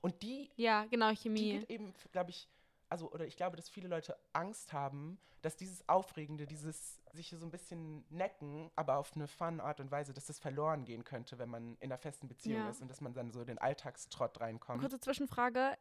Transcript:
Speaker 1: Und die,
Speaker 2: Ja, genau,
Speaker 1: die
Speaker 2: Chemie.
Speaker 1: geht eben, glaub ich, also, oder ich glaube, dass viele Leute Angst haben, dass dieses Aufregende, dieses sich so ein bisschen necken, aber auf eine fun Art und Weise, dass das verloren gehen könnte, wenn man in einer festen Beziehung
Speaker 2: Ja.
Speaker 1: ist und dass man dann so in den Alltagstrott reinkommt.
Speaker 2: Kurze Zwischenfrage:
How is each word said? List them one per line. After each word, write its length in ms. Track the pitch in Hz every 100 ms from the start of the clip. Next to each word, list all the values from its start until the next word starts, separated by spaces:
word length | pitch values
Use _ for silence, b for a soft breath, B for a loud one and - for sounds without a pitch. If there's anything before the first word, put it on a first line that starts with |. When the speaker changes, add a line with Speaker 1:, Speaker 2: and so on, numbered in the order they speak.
Speaker 1:
Und 220 | - 180
die, 300 | 208 269 277
Speaker 2:
Ja, 300 | - 233 214
genau, 260 | 214 240 220
Speaker 1:
die 60 | 220
Speaker 2:
Chemie. 420 | 226 214 220 202
Speaker 1:
geht 120 | 220
eben, 220 | 226 208 - -
glaub 160 | 185 175
ich, 200 | 175 - b b b -
also, 220 | 175 160
oder 160 | 156 156
ich 100 | -
glaube, 200 | 180 170
dass 120 | -
viele 200 | - 180
Leute 280 | 170 - - _
Angst 400 | 151 185 220 -
haben, 460 | 151 139 143 151 190 b b
dass 140 | 160 -
dieses 320 | 190 180 -
Aufregende, 580 | 180 185 - 151 151 147
dieses 540 | 151 156 160 - - -
sich 180 | 160 165
so 160 | 170 165
ein 40 |
bisschen 540 | 175 - 170 156 151 -
necken, 600 | 160 190 - 147 147 160 -
aber 200 | 147 139
auf 160 | 147
eine 140 | 156 147
fun 320 | - 165 165
Art 180 | 147 147
und 100 | 135
Weise, 220 | 143 139
dass 140 | 135 -
das 120 | 151
verloren 460 | 147 139 156 151
gehen 200 | 120 117
könnte, 340 | - 123 120 123
wenn 100 | 120
man 280 | 117 117 117
in 140 | 135
einer 80 | 127
festen 280 | 156 139 135
Beziehung 340 | 127 220 220
Speaker 2:
Ja. 80 | 214
Speaker 1:
ist 120 | -
und 60 | 131
dass 100 | 127
man 140 | 139
dann 160 | 123 120
so 100 | 120
in 60 | 120
den 120 | 117
Alltagstrott 840 | 123 139 131 - - - 120 -
reinkommt. 400 | 113 113 - 123
Speaker 2:
Kurze 180 | 247 262
Zwischenfrage: 760 | - 254 277 - 247 240 269 -